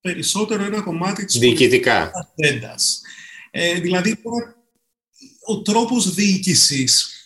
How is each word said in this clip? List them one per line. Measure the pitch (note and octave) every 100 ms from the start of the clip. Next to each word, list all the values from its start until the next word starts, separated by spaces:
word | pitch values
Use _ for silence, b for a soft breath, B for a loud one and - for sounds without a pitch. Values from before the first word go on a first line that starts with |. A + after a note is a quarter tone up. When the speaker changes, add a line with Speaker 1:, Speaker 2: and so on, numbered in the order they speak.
Speaker 1:
περισσότερο | F#3 F3 D#3 G3 G#3+ G#3
ένα | G3 G#3+
κομμάτι | G3 E3 F3+ G3+ G3
της | -
Speaker 2:
Διοικητικά. | B2 - B2 B2+ B2+ G#2+ D#2
Speaker 1:
πολιτικής | - - - D3+ B2
ατζέντας. | A2+ - - - B B B B B
Ε, | - E3+ F3
δηλαδή, | F3 F3+ F3+ A3+
τώρα, | A#3 A#3 A#3 - _ _ _ _ _ _ - _ -
ο | G#3
τρόπος | - G#3+ A#3 B3 F#3+
διοίκησης | F3+ G#3 F#3 - D3 - C#3 B2+ - - -